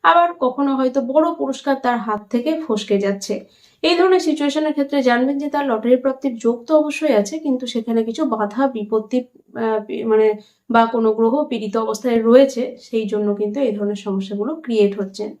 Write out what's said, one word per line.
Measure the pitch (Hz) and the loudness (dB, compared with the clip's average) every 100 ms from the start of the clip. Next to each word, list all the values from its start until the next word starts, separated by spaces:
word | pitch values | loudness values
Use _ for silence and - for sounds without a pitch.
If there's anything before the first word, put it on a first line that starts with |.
আবার | 339 349 349 349 | 6 4 4 0
কখনো | 254 254 277 269 | -2 0 0 0
হয়তো | 254 269 | 0 0
বড় | 240 277 339 330 | 2 2 2 -2
পুরস্কার | 269 254 285 262 | -6 -4 -2 0
তার | 254 240 | 0 -2
হাত | 208 208 - | -4 -6 -4
থেকে | 240 240 320 | -2 -2 -4
ফসকে | 320 214 - 202 | -2 -4 0 0
যাচ্ছে। | 196 196 - 202 - _ _ _ | 0 -4 -6 -8 -8 _ _ _
এই | 320 349 | 0 2
ধরনের | 370 370 | 4 4
সিচুয়েশনের | 320 294 285 302 302 | 2 0 0 0 -2
ক্ষেত্রে | 294 277 285 | -2 0 2
জানবেন | 247 240 262 285 | 2 2 2 -2
যে | 294 | -4
তার | 294 277 | -4 -2
লটারি | 220 233 254 | -2 2 2
প্রাপ্তির | 269 262 277 233 | 2 -2 -6 -2
যোগ | 233 233 - | -2 -2 2
তো | 311 | 2
অবশ্যই | 302 294 311 | 2 -2 2
আছে, | 220 202 311 | 2 0 -4
কিন্তু | 311 254 247 | -4 -4 -2
সেখানে | 240 226 226 | -6 -2 -2
কিছু | 226 226 285 | -2 -2 -2
বাধা | 220 208 214 269 | -2 -4 0 -2
বিপত্তি, | 233 208 220 214 254 247 _ _ 247 | -2 -2 -2 0 -4 -4 _ _ -6
আহ, | 226 220 | -2 -2
পি-, | 208 233 226 | -4 -6 2
মানে | 220 220 208 - _ _ | 4 4 0 -10 _ _
বা | 226 226 | 2 2
কোনো | 233 220 | 2 0
গ্রহ | 214 226 277 | 2 2 2
পীড়িত | 294 233 208 220 | -2 -4 -4 -4
অবস্থায় | 220 208 247 233 | -4 -4 0 2
রয়েছে, | 226 247 269 240 254 - | 6 6 6 2 -8 -8
সেই | - 220 208 | -6 -4 -2
জন্য | 208 208 202 | -2 -2 -2
কিন্তু | 208 240 | -4 -2
এই | 262 208 | -2 -2
ধরনের | 208 202 208 | -4 -4 -4
সমস্যাগুলো | 196 190 202 226 311 | -6 -4 -6 -6 -6
ক্রিয়েট | - 220 202 196 | -4 0 0 0
হচ্ছে। | 190 - 208 - | -8 -8 -12 -12